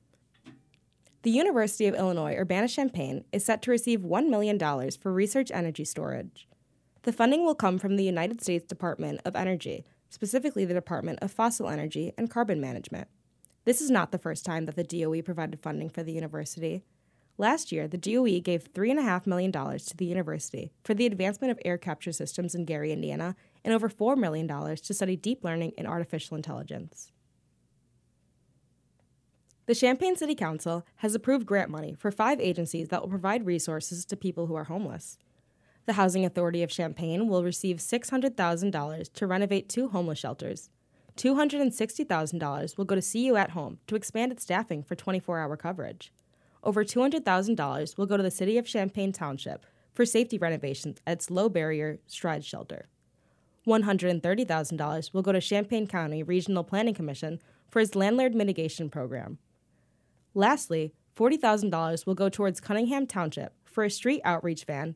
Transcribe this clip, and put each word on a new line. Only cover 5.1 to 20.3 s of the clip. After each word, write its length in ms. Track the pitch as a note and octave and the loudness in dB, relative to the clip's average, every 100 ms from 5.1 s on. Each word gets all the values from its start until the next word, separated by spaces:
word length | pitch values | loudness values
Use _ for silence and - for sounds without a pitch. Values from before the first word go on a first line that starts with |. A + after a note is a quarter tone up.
research 380 | F#3 G3+ C4+ C4 | 2 2 2 0
energy 340 | - E3+ D#3 D3+ | -2 -2 -4 -6
storage. 640 | - D3 B2+ - - - _ _ _ _ _ | -6 -6 -6 -8 -16 -20 _ _ _ _ _
The 100 | A#3+ | -2
funding 340 | A#3 A#3 D4+ E4+ | 4 4 6 4
will 100 | D4+ | 4
come 240 | G3 F3+ | 2 2
from 160 | G3 G3 | 0 2
the 80 | |
United 400 | F#3+ E3+ F3+ A#3 | 2 2 -2 -2
States 240 | - E3+ E3+ | -2 -2 -4
Department 540 | F3 F3 - D#3 D3 - | -4 -4 -2 -6 -6 -4
of 100 | - | -2
Energy, 500 | F#3 F3+ - - - _ _ | -2 -2 -4 -8 -12 _ _
specifically 580 | - G3+ B3+ C#4+ G#3+ F#3 | -8 -2 0 0 0 0
the 100 | F3+ | 0
Department 420 | - E3+ E3 - | -2 -4 -4 -4
of 80 | G3 | -4
Fossil 360 | - A#3 A#3 - | 0 0 0 -4
Energy 460 | - D3+ D3+ E3+ - | -4 -4 -4 -4 -4
and 140 | A#3 | -2
Carbon 320 | A#3 A3 D#3+ | 0 0 0
Management. 460 | C3+ A#2+ - F2 - _ _ _ - _ - | -2 -6 -10 -12 -12 _ _ _ -20 _ 2
This 160 | B3 | 2
is 80 | D4+ | 4
not 220 | A3+ E3 | 4 4
the 80 | F3+ | -2
first 260 | E3 D#3 F#3 | -4 -6 -4
time 200 | D#3+ D#3+ | -4 -4
that 100 | D#3 | -4
the 80 | |
D 200 | E3+ E3+ | -4 -2
O 120 | D#3+ E3 | -2 -2
E 80 | |
provided 360 | E3 E3 D#3 D#3 | -4 -4 -6 -6
funding 300 | D#3 D3+ D#3+ | -8 -6 -6
for 140 | E3+ | -8
the 100 | E3 | -6
university. 680 | D#3+ D#3+ D3+ D#3 - D#3+ F#3 - _ _ _ _ - | -6 -6 -6 -8 -6 -4 -6 -10 _ _ _ _ 0
Last 320 | G#3 D#4+ - | 2 2 0
year, 160 | D#3+ D#3 | -4 -4
the 100 | E3+ | -4
D 180 | F#3+ A#3 | 0 2
O 80 | B3 | 4
E 120 | F3+ | 2
gave 280 | F3 E3+ - - | 2 -2 -2 -2
three 160 | A3 | 0
and 80 | D4 | 2
a 40 | |
half 220 | B3 F3+ G3 | 2 0 0
million 240 | F3+ F#3+ | 0 0
dollars 360 | D#3+ C3+ C#3 - | 0 -4 -6 -8
to 120 | E3 | -4
the 80 | F3+ | -2
university 680 | F3+ D#3+ | -2 -2